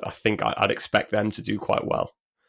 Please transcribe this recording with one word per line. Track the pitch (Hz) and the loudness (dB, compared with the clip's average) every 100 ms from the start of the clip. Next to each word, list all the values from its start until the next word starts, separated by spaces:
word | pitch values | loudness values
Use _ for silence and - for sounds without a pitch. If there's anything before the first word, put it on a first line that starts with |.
I | - | -4
think | - 113 107 | -2 0 2
I, | - - | 0 0
I'd | 104 | 0
expect | - - 104 - | 0 0 0 2
them | 104 107 | 0 0
to | - | -2
do | 113 104 | -4 -4
quite | - - | 0 0
well, | - - - _ _ _ | 2 0 -2 _ _ _